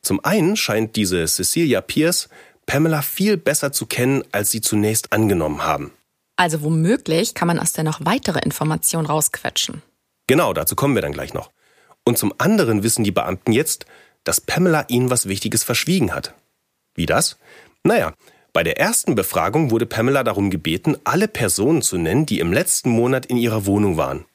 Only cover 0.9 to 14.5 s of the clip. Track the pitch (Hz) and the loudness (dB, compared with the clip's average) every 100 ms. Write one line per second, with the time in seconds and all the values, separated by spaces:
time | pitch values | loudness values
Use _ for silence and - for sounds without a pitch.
0.9 | 110 98 90 80 - 90 - 165 107 - | 0 0 0 0 -2 -2 0 2 0 0
1.9 | - 156 180 - - - _ - 139 160 | 0 0 0 -6 -16 -20 _ -4 0 2
2.9 | 156 139 - 196 196 - 143 143 - - | 0 -4 -2 0 2 0 0 -2 -4 -6
3.9 | - 123 139 - 101 101 113 - 107 107 | -2 0 0 -2 -4 -2 -2 0 2 2
4.9 | 110 - 107 110 92 78 73 78 73 69 | 0 0 0 2 2 0 -2 -2 -4 -6
5.9 | - _ _ _ - 175 156 147 160 160 | -16 _ _ _ 0 0 0 -2 0 2
6.9 | 262 - 160 226 - 175 170 170 - 156 | 0 0 0 0 -2 -2 0 -2 -2 -4
7.9 | 156 156 247 - 165 - - 156 156 - | -2 -2 -2 -2 -2 -4 -4 -4 -2 -2
8.9 | 165 151 151 - - - - - 156 - | -2 -2 0 -2 -4 -6 -4 -6 -8 -18
9.9 | _ _ _ - 135 143 82 78 - 143 | _ _ _ 0 2 2 0 -2 0 0
10.9 | 120 76 62 - - - _ _ _ _ | 0 -2 -6 -8 -10 -12 _ _ _ _
11.9 | _ - 120 104 - 143 214 135 107 110 | _ 0 0 0 0 2 2 2 2 0
12.9 | - 101 95 90 92 - 113 160 - - | 0 0 0 -2 -4 0 2 0 -6 -10
13.9 | - _ _ - - - | -20 _ _ -2 -2 -2